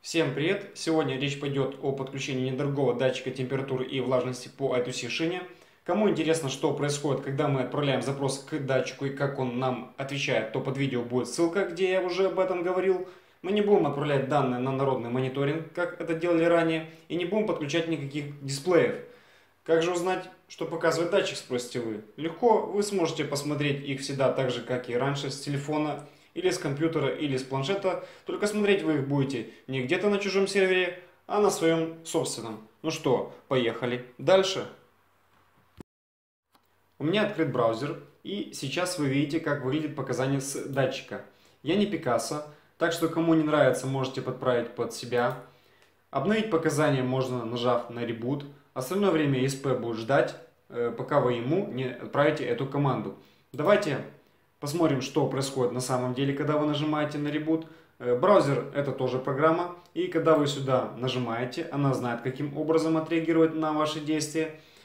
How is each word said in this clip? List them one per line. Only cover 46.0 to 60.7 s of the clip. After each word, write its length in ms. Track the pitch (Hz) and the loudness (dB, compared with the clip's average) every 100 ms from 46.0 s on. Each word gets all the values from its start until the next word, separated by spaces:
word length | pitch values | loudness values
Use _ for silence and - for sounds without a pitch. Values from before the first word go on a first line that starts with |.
| _ | _
Обновить 400 | 135 156 220 208 | -2 2 2 2
показания 520 | 160 160 139 147 135 | 2 2 2 2 2
можно, 400 | 127 131 123 123 | 2 0 0 -4
нажав 460 | 113 120 123 120 120 | -4 -2 2 0 -2
на 160 | 120 120 | -8 -6
ребут. 400 | 113 120 143 - - _ 135 | -4 -2 -4 -6 -18 _ -8
Остальное 340 | 127 190 202 | -4 2 4
время 320 | 160 143 131 | 4 2 2
E 40 | 131 | 0
S 100 | - | -2
P 180 | 139 | -2
будет 240 | 120 117 110 | -2 -2 -6
ждать, 380 | 113 143 - - - _ _ | 2 2 2 -4 -18 _ _
э, 240 | 120 120 117 | -4 -4 -4
пока 260 | 131 147 | 0 2
вы 120 | 123 | 2
ему 340 | 120 120 175 208 | 0 0 0 0
не 120 | 127 131 | -4 -6
отправите 600 | - 113 135 151 151 117 | -6 -4 4 4 4 -2
эту 220 | 120 135 | -2 -2
команду. 500 | 143 139 113 104 - - _ _ | 0 0 0 -4 -10 -20 _ _
Давайте 540 | 131 151 202 156 135 - - _ _ _ _ | -4 4 4 2 -4 -6 -16 _ _ _ _
посмотрим, 380 | 143 165 160 135 | -6 2 4 2
что 260 | 123 156 131 | 0 0 0
происходит 420 | 135 135 131 120 | 0 -4 0 -2
на 80 | 120 | -2
самом 340 | 127 127 127 | -2 -2 -2
деле, 200 | 127 139 | -2 -2
когда 240 | 139 147 151 | 0 0 0
вы 80 | 151 | 0
нажимаете 520 | 147 151 151 147 147 | 0 0 0 -2 -2
на 120 | 147 | -4
ребут. 360 | 151 151 160 - - _ _ | -2 0 -2 -2 -18 _ _
Э, 220 | 123 123 | 0 2
браузер — 500 | 185 190 143 131 - 143 | 6 6 6 0 -2 -2
это 160 | 139 | -2
тоже 260 | 131 127 127 | -2 -2 -2
программа, 600 | 139 135 160 165 175 - - | -2 2 2 2 -2 -8 -12
и 140 | 165 180 | -6 -2
когда 280 | 165 156 156 | 0 4 4
вы 120 | 143 | 4
сюда 440 | 139 135 | -2 0